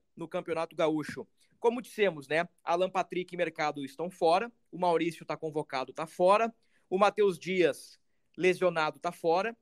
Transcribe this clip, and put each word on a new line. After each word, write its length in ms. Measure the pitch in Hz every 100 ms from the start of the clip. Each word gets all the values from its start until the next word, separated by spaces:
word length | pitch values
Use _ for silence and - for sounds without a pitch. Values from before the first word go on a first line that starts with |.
| _
no 140 | - 165
Campeonato 480 | 180 170 160 165 160
Gaúcho. 500 | 160 156 143 - 113 _ _ _
Como 240 | 233 240
dissemos, 460 | - - 202 156 135
né, 200 | 156 175 _
Alan 280 | - 175 185
Patrick 440 | 185 170 180 180
e 20 | 175
Mercado 460 | 165 160 151 147
estão 260 | 135 - 170
fora, 420 | - 165 175 233 - _
o 80 | 165
Maurício 460 | 180 165 165 165
tá 120 | 156 151
convocado, 560 | 160 151 143 135 127
tá 140 | 135 160
fora, 480 | - 180 202 226 - _ _ -
o 100 | 185
Matheus 400 | 202 190 202 170
Dias, 600 | 170 185 160 123 - - _ _ _ -
lesionado, 600 | 180 180 180 165 156 147
tá 120 | 175
fora, 460 | 175 170 170 214 233